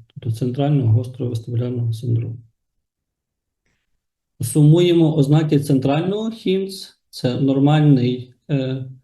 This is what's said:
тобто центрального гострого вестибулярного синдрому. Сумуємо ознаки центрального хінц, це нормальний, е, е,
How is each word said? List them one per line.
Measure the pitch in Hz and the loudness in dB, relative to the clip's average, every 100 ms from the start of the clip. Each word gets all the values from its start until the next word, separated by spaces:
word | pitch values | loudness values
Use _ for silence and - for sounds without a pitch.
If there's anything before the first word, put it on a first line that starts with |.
| - | -14
тобто | - 120 113 | -12 -8 -6
центрального | 127 127 143 147 113 | -4 -2 0 2 2
гострого | 113 127 - 120 | 0 -2 -8 -8
вестибулярного | 117 - 117 123 123 117 | -8 -6 -6 -4 -4 -6
синдрому. | 110 123 117 117 113 - _ _ _ _ _ _ _ _ _ _ _ _ _ _ _ _ _ _ - | -6 -4 -4 -4 -12 -18 _ _ _ _ _ _ _ _ _ _ _ _ _ _ _ _ _ _ -12
Сумуємо | 110 156 147 165 180 170 160 151 | -4 4 6 6 4 4 2 2
ознаки | 135 151 156 143 | 2 2 2 0
центрального | 143 135 135 147 180 208 226 | 2 0 0 -2 -2 -4 -6
хінц, | 226 - 190 196 190 - _ _ | -6 -2 -2 -4 -10 -18 _ _
це | - 127 123 | -6 -4 0
нормальний, | 139 135 143 156 151 131 123 127 - _ - | 0 2 4 4 4 4 2 -2 -8 _ -4
е, | 139 | -4
е, | 131 131 131 131 | -2 -6 -10 -16